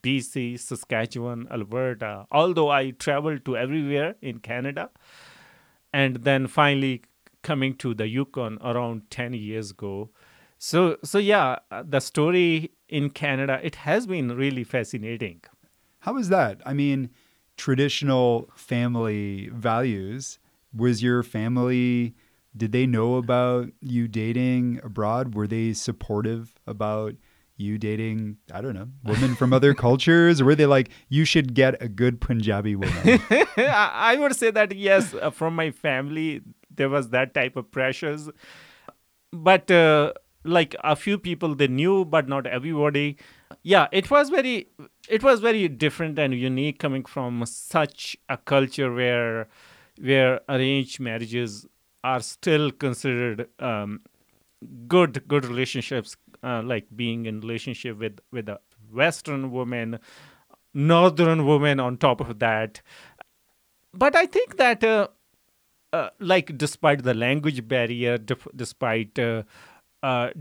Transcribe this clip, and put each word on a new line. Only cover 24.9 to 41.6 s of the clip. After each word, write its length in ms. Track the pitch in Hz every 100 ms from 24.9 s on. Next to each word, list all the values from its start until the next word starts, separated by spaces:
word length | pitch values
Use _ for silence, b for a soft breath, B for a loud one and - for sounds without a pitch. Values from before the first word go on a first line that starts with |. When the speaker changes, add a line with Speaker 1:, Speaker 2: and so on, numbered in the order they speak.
| 101 107 120 131
Speaker 2:
Were 120 | 104 104
they 260 | 110 113
supportive 840 | 107 - 120 - 104 113 113 113 _ -
about 480 | 104 107 107 107 104 _ _ _ -
you 200 | 101 107
dating, 600 | 110 107 110 110 107 104 _
I 60 | 92
don't 140 | 131
know, 140 | 98 113 -
women 300 | 117 107 131
from 180 | 123 127
other 220 | 131 143
Speaker 1:
<laughs> 120 | 135 120
Speaker 2:
cultures? 540 | 131 165 170 170 160
Or 40 |
were 100 | 131
they 120 | 151 143
like, 240 | 139 123 B B
"You 160 | 139
should 300 | 160 165 131
get 280 | 120 131 127
a 60 | 120
good 320 | 101 123 120
Punjabi 560 | - 117 107 101 104 101
woman"? 180 | 98 87
Speaker 1:
<laughs> 260 | 180 254 -
I, 600 | 247 403 - 269 214 208 - 220
I 20 | 262
would 180 | 285 254
say 140 | 226
that, 240 | 220 208 196
yes, 360 | 196 196 196
uh, 160 | 131 147
from 240 | - 165
my 160 | 165 160
family, 720 | - 156 131 143 156 160 143 101 - _
there 140 | - 139
was 220 | 143 120
that 240 | 123 131
type 220 | 147 127 135
of 140 | 117
pressures. 600 | 135 131 131 160 151 151 - B B B B B _ _ _ _
But, 380 | 175 160 185 -
uh, 420 | 180 160 151 147 - _ _
like, 300 | 160 170 156 -
a 140 | 151 147
few 220 | - 202
people, 360 | 180 170 165
they 140 | 143